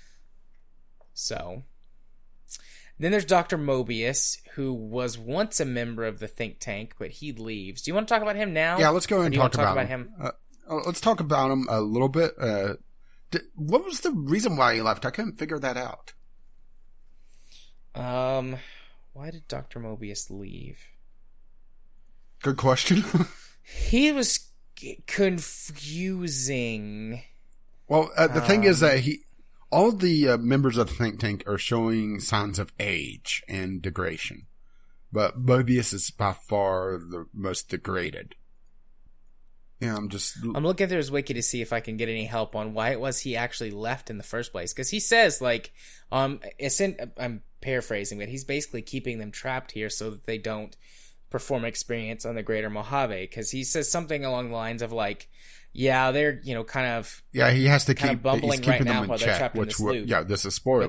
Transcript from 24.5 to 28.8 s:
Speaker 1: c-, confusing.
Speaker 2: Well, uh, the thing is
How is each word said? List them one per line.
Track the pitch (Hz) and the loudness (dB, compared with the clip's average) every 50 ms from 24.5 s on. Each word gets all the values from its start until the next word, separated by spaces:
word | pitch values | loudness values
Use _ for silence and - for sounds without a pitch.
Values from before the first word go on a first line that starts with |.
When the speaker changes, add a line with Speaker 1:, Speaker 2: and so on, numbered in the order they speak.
| - - - - - - | -18 -20 -20 -20 -20 -16
Speaker 1:
c-, | - - - - - | -14 -14 -14 -14 -10
confusing. | - - - 196 190 185 170 - - - - - - 151 139 143 147 156 170 185 190 190 180 175 165 143 131 127 135 139 127 120 117 110 107 104 104 104 107 110 110 117 117 - - - - - - - - - - - - - | -4 0 2 2 2 2 0 -4 -6 -8 -10 -10 -12 -12 -12 -10 -8 -6 -4 -4 -4 -2 -4 -4 -2 -2 -2 -2 -2 0 -2 -2 -2 -4 -6 -6 -8 -8 -8 -8 -8 -8 -10 -12 -16 -20 -20 -20 -20 -20 -20 -20 -20 -20 -20 -2
Speaker 2:
Well, | - 151 156 160 - - | 2 4 4 4 4 4
uh, | - 160 156 | 4 4 6
the | 127 156 | 4 4
thing | - - 196 214 202 | 6 6 6 8 8
is | 196 175 139 | 8 8 8